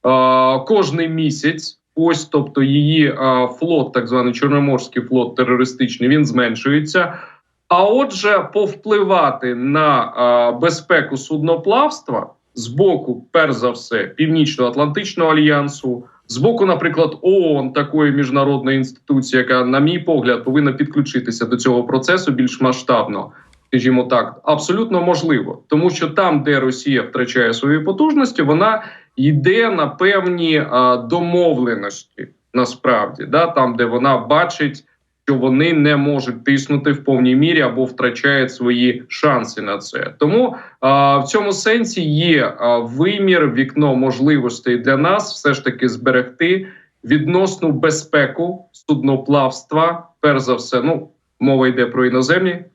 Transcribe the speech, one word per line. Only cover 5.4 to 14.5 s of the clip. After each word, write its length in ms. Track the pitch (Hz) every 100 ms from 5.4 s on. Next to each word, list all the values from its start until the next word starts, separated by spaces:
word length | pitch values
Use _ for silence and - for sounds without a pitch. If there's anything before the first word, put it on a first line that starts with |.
| 123 123 127 - 120 - 123
він 160 | 151 135
зменшується. 880 | 120 117 113 135 147 151 185 170 - - - _ _ _
А 140 | 175
отже, 640 | 202 247 277 190 208 196 151
повпливати 1000 | 208 202 - 214 208 185 180 170 - 127 120
на, 580 | 131 151 151 131 113 120
а, 360 | 123 120 120
безпеку 680 | 120 170 - - 165 - 135
судноплавства 1120 | - 151 156 165 196 233 294 - - 113 - _ _ 120
з 120 | 113
боку, 580 | 131 190 151 - 117 -
перш 220 | - 151
за 160 | 117 123
все, 340 | 117 - 113
Північно-Атлантичного 1300 | 95 - 156 160 147